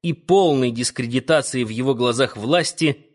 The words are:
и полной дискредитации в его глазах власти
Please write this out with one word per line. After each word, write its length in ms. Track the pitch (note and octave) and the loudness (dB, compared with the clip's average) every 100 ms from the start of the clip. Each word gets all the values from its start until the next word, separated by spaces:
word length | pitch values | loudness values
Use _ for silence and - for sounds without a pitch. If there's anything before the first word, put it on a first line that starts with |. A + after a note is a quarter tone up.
и 100 | F3 | -8
полной 580 | D3 - F#3+ F3+ C#3 B2+ | -6 2 4 4 2 0
дискредитации 920 | A#2 B2 - A#2+ B2+ B2 D#3+ C3 C3 | -2 -6 -6 -4 -4 0 0 0 -4
в 60 | A2+ | -4
его 240 | A2 C3 | -4 -2
глазах 420 | A#2+ B2 A#2 B2+ A2 | 0 0 0 0 -2
власти 720 | A2+ E3+ D#3 - D#3+ - _ | -2 0 0 -2 -2 -2 _